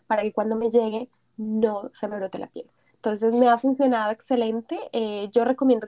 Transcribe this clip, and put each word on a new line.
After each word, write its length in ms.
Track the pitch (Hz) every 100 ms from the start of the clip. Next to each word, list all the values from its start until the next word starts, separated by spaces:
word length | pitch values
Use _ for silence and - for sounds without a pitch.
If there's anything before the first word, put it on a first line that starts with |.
| -
para 140 | 214
que 100 | 214
cuando 240 | 214 214 220
me 140 | 226
llegue 380 | 226 220 220 254 _ _ -
no 520 | 220 220 220 208 202
se 140 | - 208
me 80 | 208
brote 220 | 190 185
la 100 | 196
piel. 220 | - - _ _ _
Entonces 360 | 233 208 226
me 140 | 233 247
ha 100 | 233
funcionado 520 | 269 262 277 240 214
excelente. 680 | 220 - 247 226 226 226 339 -
Eh, 360 | - 220 208 202
yo 120 | 233
recomiendo 420 | 233 262 269 240